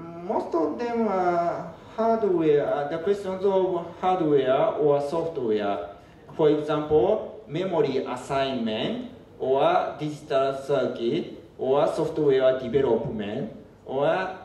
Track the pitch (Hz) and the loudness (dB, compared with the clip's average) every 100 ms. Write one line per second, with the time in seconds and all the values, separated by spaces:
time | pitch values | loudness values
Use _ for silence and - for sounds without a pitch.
0 | 170 170 180 277 311 339 302 233 240 233 | -14 -12 -4 -4 -2 -2 -2 -2 -4 0
1 | 220 190 180 175 170 196 175 - - - | 0 0 0 0 0 -2 -8 -14 -14 -2
2 | 226 226 208 175 156 147 131 139 143 160 | 0 2 2 2 4 4 4 -2 -2 -4
3 | 196 202 185 185 196 190 175 170 170 - | -2 -2 -2 -2 2 2 2 -2 -6 -4
4 | 185 180 156 143 127 135 160 - 147 143 | 0 2 4 2 4 2 2 2 2 2
5 | - 165 165 139 117 107 101 98 - - | 0 -2 -4 -4 0 0 0 -4 -6 -14
6 | - - - - 151 151 151 151 151 151 | -20 -20 -14 2 4 4 0 -2 2 4
7 | 190 214 - - - 156 190 165 139 131 | 4 2 -2 -12 -8 -6 -2 0 0 0
8 | 117 127 - 135 135 123 113 110 160 240 | -2 -6 -4 -2 0 -2 -2 -2 -4 -6
9 | - - - - 127 135 160 180 - - | -10 -14 -20 -6 0 2 4 2 0 -6
10 | 151 147 - 135 135 135 - 143 - - | -8 -8 -2 0 0 -2 0 0 0 -2
11 | 117 156 - - - - 127 143 165 - | -2 -2 -4 -12 -18 -6 0 2 2 0
12 | 147 - 147 131 131 127 120 135 131 110 | -2 2 4 6 4 2 0 2 2 2
13 | - 107 101 117 - - - - - 131 | 0 -6 -6 -6 -8 -10 -20 -20 -8 -2
14 | 147 185 185 - | 2 0 -2 -8